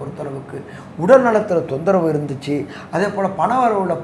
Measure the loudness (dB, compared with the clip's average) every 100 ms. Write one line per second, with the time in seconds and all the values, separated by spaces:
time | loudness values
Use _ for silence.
0 | -10 -10 -10 -12 -12 -14 -14 -16 -14 -2
1 | 6 6 6 2 2 0 0 -2 2 2
2 | 2 0 -2 -6 -4 -4 -4 -12 -6 -2
3 | -2 0 -2 0 0 2 2 2 0 -4